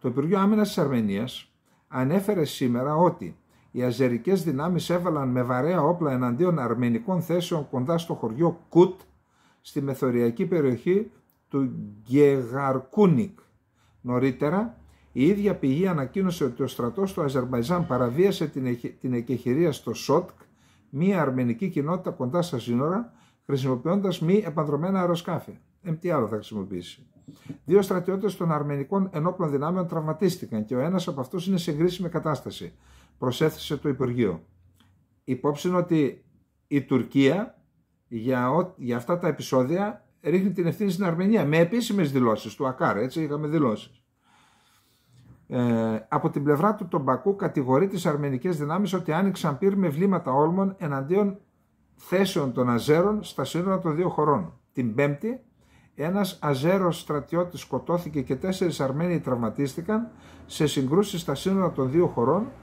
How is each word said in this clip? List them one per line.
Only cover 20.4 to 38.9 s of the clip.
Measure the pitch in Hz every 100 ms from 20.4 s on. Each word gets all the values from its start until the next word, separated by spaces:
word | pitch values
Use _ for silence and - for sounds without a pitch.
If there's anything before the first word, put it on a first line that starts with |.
| - _ _ _ _
μία | 135 180 196
αρμενική | 143 127 123 117 190
κοινότητα | - 143 175 175
κοντά | - 123 175
στα | 170 127
σύνορα, | 117 120 147 190 233 _ _ _ _
χρησιμοποιώντας | 139 135 127 156 196 196 175
μη | 160 202 208
επανδρομένα | 156 151 147 175 196
αεροσκάφη. | 175 170 - 160 - 98 _ _
Ε, | 180
τι | 160 180
άλλο | 156 107
θα |
χρησιμοποιήσει; | 107 107 107 92 92 85 - - _ - - - -
Δύο | - 190
στρατιώτες | 196 185 180 190 202 185
των | 170
αρμενικών | 151 147 143 139 196 190
ενόπλων | 160 160 185 165
δυνάμεων | 139 147 185 175
τραυματίστηκαν | 165 156 156 190 175 - 110
και | 107 127
ο |
ένας | 143 185 175
από | 147
αυτούς | 170 185 170
είναι | 190
σε | 170
κρίσιμη | 147 175 180 175
κατάσταση, | 165 160 139 - 92 85 - _ - _ _
προσέθεσε | 127 123 156 151 - 143
το | 156
Υπουργείο. | 131 131 120 110 85 - _ _ _ _ _ _ _
Υπόψη | - 127 143 147 180
είναι | 180
ότι | 175 160 139 - _ _ _ _ _
η | 143
Τουρκία | 135 131 117 139 135 170 214 - _ _ _ _ _
για | 117 113 127 123
ο-, | 151 180 -
για | 131